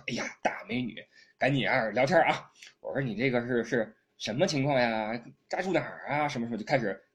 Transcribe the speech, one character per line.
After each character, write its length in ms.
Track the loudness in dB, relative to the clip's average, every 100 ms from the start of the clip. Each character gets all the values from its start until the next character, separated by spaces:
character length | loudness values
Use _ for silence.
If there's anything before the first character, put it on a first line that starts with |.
| -6
哎 80 |
呀， 100 | -6 -6 -2
大 200 | -4 -4 -6
美 120 | -4
女， 140 | -4 -8 -16 _ -18 0
赶 120 | 2
紧 140 | 2 2
啊， 220 | 2 2
聊 160 | 2 4
天 120 | 6
啊。 240 | 4 2 -4 -20 -20 -14
我 120 | -8
说 80 | -4
：“你 120 | -2 0
这 160 | 2
个 80 | 2 2
是， 160 | 0
是 320 | 0 0 -2 -6 _ -10
什 180 | -4 0
么 100 | 0
情 160 | 2
况 160 | 2 2
呀？ 400 | 2 0 -2 -4 -10 -20 -8
家 120 | -4
住 100 | 0
哪 60 | 0
儿 260 | -2 -8 -4
啊？ 180 | -2 0
什 120 | -2
么 60 | -4
时 60 |
候？” 60 | -4
就 60 | 0
开 120 | 0
始， 240 | 0 -4 _